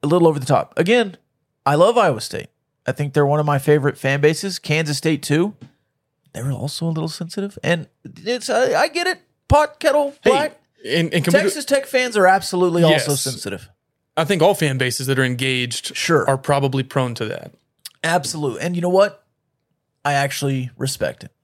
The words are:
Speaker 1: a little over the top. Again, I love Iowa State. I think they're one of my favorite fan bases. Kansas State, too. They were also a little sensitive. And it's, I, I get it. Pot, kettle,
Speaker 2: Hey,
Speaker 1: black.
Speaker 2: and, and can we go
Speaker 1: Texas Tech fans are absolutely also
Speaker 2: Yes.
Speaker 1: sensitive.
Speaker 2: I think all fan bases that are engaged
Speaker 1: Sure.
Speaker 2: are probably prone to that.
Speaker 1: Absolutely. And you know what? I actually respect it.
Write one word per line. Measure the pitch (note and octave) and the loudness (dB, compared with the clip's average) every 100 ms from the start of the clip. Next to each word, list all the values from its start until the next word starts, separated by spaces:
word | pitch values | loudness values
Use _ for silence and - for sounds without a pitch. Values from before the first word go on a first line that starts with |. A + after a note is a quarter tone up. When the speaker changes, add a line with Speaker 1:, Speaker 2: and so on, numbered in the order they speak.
Speaker 1:
a | D3 | 2
little | F3 E3 | 4 4
over | D3 | 2
the | B2+ | 0
top. | C#3 - - | 0 0 -2
Again, | E3+ A#3+ A3 E3+ _ _ _ _ - | 2 2 0 -8 _ _ _ _ -2
I | D3 | 4
love | F#3 A#3+ | 4 4
Iowa | G3 A#2 | 2 0
State. | - - - _ _ _ - | -6 -10 -12 _ _ _ -8
I | |
think | C3+ D3 | -6 -2
they're | D3+ C#3+ | 0 2
one | D3+ | 2
of | D3 | 0
my | C#3+ | 0
favorite | C#3 D3 C#3 - | 2 2 2 -2
fan | C3+ C#3 | -2 2
bases. | D3 D#3+ G3 F3+ | 2 0 -6 -10
Kansas | - D3+ D#3 C#3+ | -4 -2 -2 -2
State, | D#3+ D3 | -2 -2
too. | - D3 G3 - - _ _ _ _ _ _ | 0 0 0 -4 -20 _ _ _ _ _ _
They | - | -10
were | B2+ | -6
also | C3 D3 - E3 | -6 -6 -6 -4
a | |
little | D#3+ D#3+ | -4 -6
sensitive. | - E3+ - G3+ - | -8 -10 -8 -8 -6
And | - E3+ - _ | -4 -4 -4 _
it's, | - - F3+ B3 - | -20 -14 -6 -6 -2
I, | A3+ C4 D#3 | 0 2 2
I | D#4 | 0
get | D4+ F4 | 0 -4
it. | F4+ _ _ _ | -4 _ _ _
Pot, | C#4+ D4+ - | 2 2 0
kettle, | D#4 C#4+ C#4+ C#4 | 0 2 0 0
Speaker 2:
Hey, | - | 2
Speaker 1:
black. | C4 D4+ - _ _ | 2 0 -6 _ _
Speaker 2:
and, | - D3+ E3 | -4 -2 0
and | F3 | 0
can | D3+ | 2
we | F#3 | 2
go | |
Speaker 1:
Texas | G3+ D#4 - | 2 -2 -2
Tech | C#4 C4+ | -2 0
fans | B3+ B3+ G#3+ | 0 0 4
are | F#3 | 4
absolutely | F#3+ - F#3 F3+ E3+ | 4 2 0 0 4
also | E3 D3+ B2+ | 4 4 2
Speaker 2:
Yes. | C#3+ | -2
Speaker 1:
sensitive. | C3+ B2 - F#2+ - _ _ _ _ - | -4 -6 -10 -12 -14 _ _ _ _ -4
Speaker 2:
I | D#3+ | 0
think | F#3+ | 4
all | E3 G3+ | 4 4
fan | D#3 C3 | 0 0
bases | B2+ A#2+ C3 | -2 -4 -2
that | C3+ | 0
are | |
engaged | B2+ B2 C3 B2+ B2 A#2+ - - | 0 0 -2 -2 -4 -6 -10 -8
Speaker 1:
Sure. | - D#3+ A2 | 0 2 2
Speaker 2:
are | C3+ | -2
probably | - C#3+ C#3 C3+ | 0 0 0 -2
prone | C3+ - B2+ A2+ | -4 -2 -4 -4
to | G#2+ | -8
that. | G1+ G1+ _ _ _ - _ | -8 -12 _ _ _ -20 _
Speaker 1:
Absolutely. | D#3+ F3 C#3+ D#3+ D3 A2+ | -2 -2 -2 -4 -4 -4
And | E3+ F3 | -4 -2
you | |
know | F3 | 0
what? | F#3+ G3+ - _ _ _ _ _ _ _ _ | 4 4 0 _ _ _ _ _ _ _ _
I | C#3+ | -2
actually | C#3+ C#3 C3+ C#3 C3+ B2+ _ | 0 -2 -2 -4 -2 -6 _
respect | C3+ - C#2+ - | -8 -4 -6 -6
it. | - _ | -18 _